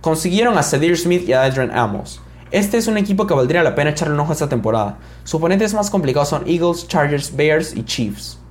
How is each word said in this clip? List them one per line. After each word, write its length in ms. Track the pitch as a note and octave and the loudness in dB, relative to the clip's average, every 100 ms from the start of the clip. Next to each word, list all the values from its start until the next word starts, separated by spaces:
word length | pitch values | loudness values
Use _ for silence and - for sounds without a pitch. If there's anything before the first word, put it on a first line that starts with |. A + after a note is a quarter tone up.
Consiguieron 560 | E3 D#3 F3+ F#3 A#3+ G3 | 0 0 0 2 2 2
a 40 | |
Za'Darius 420 | C#3+ D3 D#3+ F3 | 2 2 2 2
Smith 240 | F3 F3 F3+ | 2 0 2
y 60 | |
a 100 | C3 | 2
Adrian 280 | C3+ C3 B2+ | 2 2 -2
Amos. 500 | - A2+ G2+ - - - - - | 0 -2 -2 -10 -14 -18 -20 -4
Este 260 | G3 G3+ A#3 | -2 0 0
es 100 | A3+ | 0
un 100 | G#3+ | 0
equipo 300 | G3+ F#3+ G#3+ | 0 0 2
que 60 | |
valdría 300 | D3 B2 E3+ | 2 2 2
la 120 | D#3 - | 2 2
pena 160 | D3 | -2
echarle 220 | D3+ D#3 | 0 -2
un 60 | D3 | 0
ojo 140 | D3+ | 0
esta 160 | D3+ D3 | -2 -2
temporada. 480 | C3 G#2+ A2+ G2+ G2+ - - | -2 0 0 -2 -6 -16 -18
Sus 120 | - D#3+ | -6 -2
oponentes 380 | E3 G3 G#3+ | 2 2 2
más 160 | G#3 G3+ | 0 0
complicados 400 | G3 C#3 C3 C#3+ | 0 0 0 0
son 140 | D3+ - | -2 0
Eagles, 400 | E3+ E3+ E3+ - | 0 0 -2 -2
Chargers, 480 | E3 C#3+ C#3+ C#3 C3+ | 0 0 0 -4 -2
Bears 400 | D3+ D#3 - - | 2 2 0 -8
y 80 | |
Chiefs. 560 | A2+ - A2 G2+ - - - | -6 -4 -4 -6 -12 -16 -20